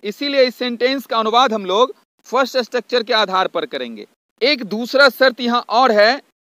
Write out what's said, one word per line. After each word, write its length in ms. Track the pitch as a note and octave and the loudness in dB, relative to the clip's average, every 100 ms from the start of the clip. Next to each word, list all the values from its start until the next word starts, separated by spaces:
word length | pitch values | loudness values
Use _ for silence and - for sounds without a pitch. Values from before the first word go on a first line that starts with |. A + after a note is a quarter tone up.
इसीलिए 380 | G#3 - C#4+ C#4 | -12 -8 -2 2
इस 120 | B3+ | 2
sentence 520 | - B3 A#3 B3 C4+ - | 0 -8 -2 -2 -2 -4
का 120 | A3+ | -2
अनुवाद 340 | A3 A#3 C4 | 0 2 2
हम 140 | G#3+ F#3 | 0 -2
लोग 280 | G3+ C4 - _ _ | 0 0 -2 _ _
first 340 | - B3 B3+ C4 | -6 -2 -2 -4
structure 440 | A#3 B3 - A#3+ | -4 -6 -4 -4
के 100 | A#3 | -2
आधार 360 | A3 F#3+ F#3 F3+ | -2 0 0 -2
पर 180 | E3+ D3+ | -4 -6
करेंगे। 400 | C3+ A#2+ A2 - _ _ - | -8 -10 -12 -18 _ _ -4
एक 220 | B3+ C#4 | -2 -2
दूसरा 440 | G#3 G#3+ A#3+ C4+ C#4 | -4 -6 -2 4 4
शर्त 320 | - C4 B3 | 4 0 0
यहाँ 240 | A#3+ A#3+ - | -2 -2 0
और 240 | A3+ B3+ | 2 4
है, 300 | G#3 G#3+ C4+ - _ | 4 4 2 -8 _